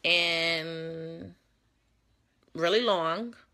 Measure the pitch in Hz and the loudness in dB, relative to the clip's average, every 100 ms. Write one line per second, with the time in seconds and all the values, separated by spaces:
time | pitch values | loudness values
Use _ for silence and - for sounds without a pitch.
0 | 165 175 170 165 165 165 165 165 165 165 | 4 2 2 0 0 -2 -4 -8 -8 -8
1 | 160 165 190 175 _ _ _ _ _ _ | -10 -12 -14 -18 _ _ _ _ _ _
2 | _ _ _ _ _ 156 165 214 240 185 | _ _ _ _ _ -2 2 4 4 2
3 | 160 175 240 - _ | 2 -2 -6 -12 _